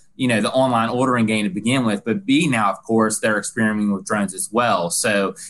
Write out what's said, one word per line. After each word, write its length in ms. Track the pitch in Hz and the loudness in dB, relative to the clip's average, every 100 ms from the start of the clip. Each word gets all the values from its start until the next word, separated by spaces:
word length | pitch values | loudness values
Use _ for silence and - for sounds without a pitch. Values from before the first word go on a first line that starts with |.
| - - | -18 -4
you 100 | 127 | 0
know, 140 | 110 | 0
the 100 | 110 | 0
online 380 | 131 131 120 113 | 2 2 2 0
ordering 380 | 123 131 123 110 | 0 0 2 2
game 180 | 110 | 0
to 60 | 104 | -2
begin 340 | 92 113 135 | -2 -2 0
with, 200 | 117 104 | 0 -2
but 200 | - 104 | -2 -4
B, 240 | 98 139 160 | 0 2 2
now, 240 | 120 104 | 2 0
of 100 | 95 | -2
course, 380 | - 113 110 110 | -2 2 2 0
they're 180 | 113 107 | 0 -2
experimenting 540 | 101 - 110 107 104 | -2 0 0 2 0
with 140 | 95 95 | -2 -2
drones 280 | 107 98 | -2 -2
as 140 | 92 - | -6 -4
well. 400 | 110 120 98 85 | 0 2 0 -2
So 440 | - 117 101 95 - - | -2 0 0 0 -4 -14